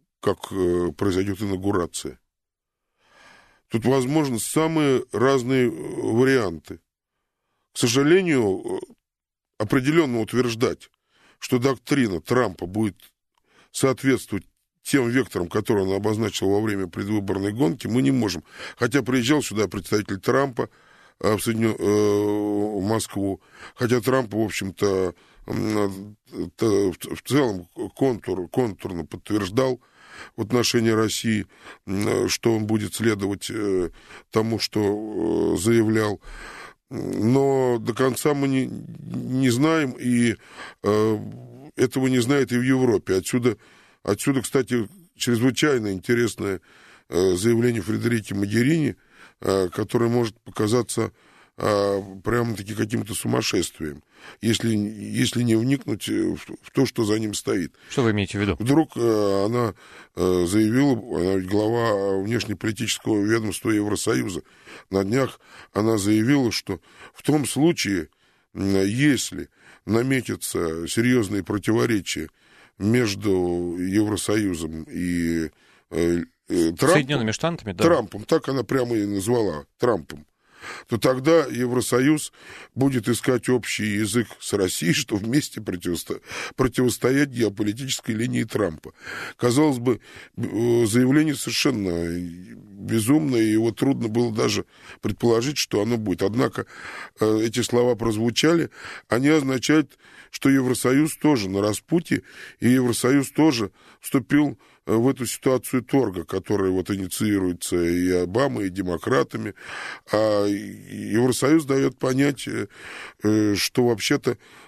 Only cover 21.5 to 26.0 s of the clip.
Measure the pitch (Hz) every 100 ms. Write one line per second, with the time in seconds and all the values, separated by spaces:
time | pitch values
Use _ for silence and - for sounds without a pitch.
21.5 | 110 113 - 92 104 104 101 104 104 104
22.5 | 104 107 104 98 110 - 101 98 95 _
23.5 | - - - 120 123 120 131 110 104 110
24.5 | - 98 - 104 95 92 - _ - -
25.5 | 123 104 107 101 95